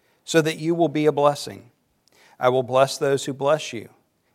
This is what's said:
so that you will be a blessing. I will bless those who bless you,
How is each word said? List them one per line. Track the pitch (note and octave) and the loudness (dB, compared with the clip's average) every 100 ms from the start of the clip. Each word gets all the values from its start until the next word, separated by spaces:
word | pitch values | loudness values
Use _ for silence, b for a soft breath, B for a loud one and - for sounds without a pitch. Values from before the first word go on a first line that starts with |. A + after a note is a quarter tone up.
| _ _ | _ _
so | - E3 | 0 0
that | D#3 D#3+ | 2 -2
you | D#3+ | -4
will | E3+ D#3+ | 0 0
be | D3+ D3+ | 2 0
a | |
blessing. | C#3+ D3 C#3+ - G2 - _ _ _ _ b b b | 4 2 2 -10 -14 -20 _ _ _ _ b b b
I | B2+ | 0
will | B2+ | 0
bless | A#2+ C3 C3+ - | 0 2 2 0
those | C#3 C#3 | -2 -2
who | - | -4
bless | C3+ C#3 D3+ - | -4 0 0 -2
you, | A2+ - _ _ _ _ | -14 -16 _ _ _ _